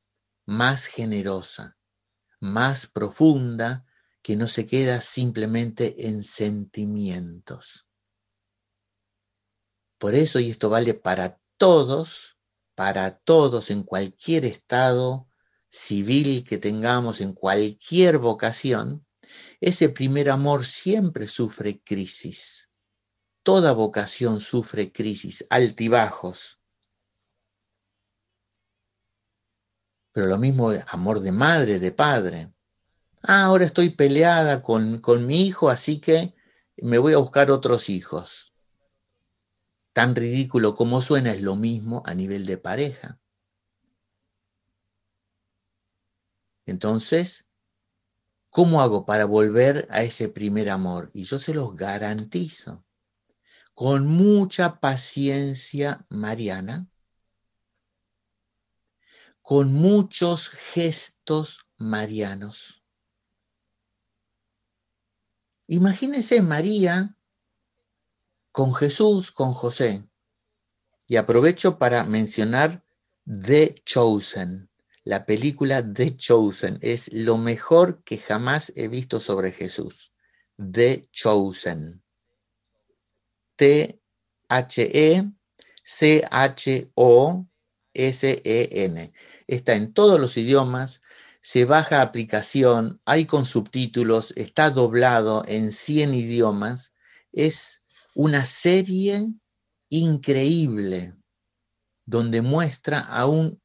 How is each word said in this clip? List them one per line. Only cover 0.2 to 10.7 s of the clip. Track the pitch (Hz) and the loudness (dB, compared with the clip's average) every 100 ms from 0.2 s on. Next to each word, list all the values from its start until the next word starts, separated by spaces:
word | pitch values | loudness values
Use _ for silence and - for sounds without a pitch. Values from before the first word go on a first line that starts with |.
| _ _ - | _ _ -8
más | 107 123 135 - | -2 0 0 -4
generosa, | - 113 104 98 95 87 - - _ _ _ _ _ _ _ | -6 -6 -4 -4 -6 -10 -16 -20 _ _ _ _ _ _ _
más | 98 107 131 135 - | -6 -2 -2 -2 -8
profunda, | - 107 - 156 139 123 117 117 131 - _ _ _ | -8 -6 4 4 4 0 -4 -6 -8 -14 _ _ _
que | - 107 | -4 -4
no | 113 | -2
se | - 107 | -4 -2
queda | 131 131 120 | 0 0 0
simplemente | - - 123 113 107 117 117 113 117 - 110 | -2 -2 -2 -4 -4 -2 -4 -4 -4 -4 -8
en | 107 | -6
sentimientos. | 98 - 107 104 98 - 104 104 101 90 87 85 - - - - _ _ _ _ _ _ _ _ _ _ _ _ _ _ _ _ _ _ _ _ _ - | -6 -4 -4 -6 -8 -8 -6 -6 -6 -8 -10 -16 -18 -18 -20 -20 _ _ _ _ _ _ _ _ _ _ _ _ _ _ _ _ _ _ _ _ _ -8
Por | 104 | 0
eso, | 127 156 131 | 2 2 0
y | 117 | -2
esto | 113 104 | -2 0